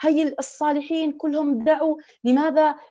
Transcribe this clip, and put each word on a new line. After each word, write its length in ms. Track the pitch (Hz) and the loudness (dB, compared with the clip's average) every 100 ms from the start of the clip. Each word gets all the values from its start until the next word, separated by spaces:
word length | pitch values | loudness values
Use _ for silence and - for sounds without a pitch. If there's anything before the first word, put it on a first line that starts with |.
هي 340 | 302 302 302 - | 0 2 0 -4
الصالحين 760 | 269 - 302 294 294 320 311 | -10 -4 -2 -2 -2 -4 -4
كلهم 520 | 294 311 294 294 240 | -4 -4 -2 -2 0
دعوا، 320 | 233 302 311 311 - _ | 2 2 0 -2 -8 _
لماذا، 560 | 233 262 311 294 302 294 - | 0 2 2 2 2 0 -8